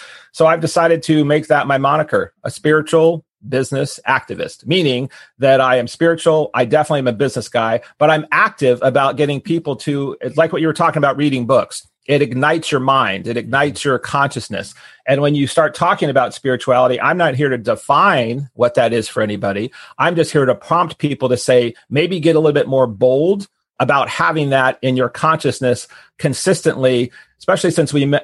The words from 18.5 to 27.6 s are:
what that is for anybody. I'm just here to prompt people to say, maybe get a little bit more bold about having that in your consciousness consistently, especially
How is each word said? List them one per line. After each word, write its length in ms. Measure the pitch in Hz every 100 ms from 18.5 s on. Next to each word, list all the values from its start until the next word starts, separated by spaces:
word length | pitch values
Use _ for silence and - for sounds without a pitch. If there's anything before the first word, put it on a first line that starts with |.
| -
what 180 | 120
that 180 | 131 117
is 160 | 117 107
for 140 | -
anybody. 500 | 107 104 101 98 120 - - -
I'm 160 | 160 170
just 160 | 151
here 140 | 151 131
to 100 | -
prompt 420 | - 165 165 -
people 320 | 147 135 131
to 80 | 123
say, 380 | - 127 120 - -
maybe 280 | 139 170 185
get 160 | 160 156
a 40 |
little 140 | 156
bit 140 | 147 131
more 200 | 135 123
bold 600 | 101 127 135 165 202 196 _ _ -
about 300 | 131 139 123
having 400 | - 170 156 143
that 300 | 135 131 -
in 160 | 131 127
your 120 | 123
consciousness 800 | - 156 160 139 - 127 120 - - - -
consistently, 920 | 151 131 185 175 160 - 131 123 123 - - _
especially 320 | - 143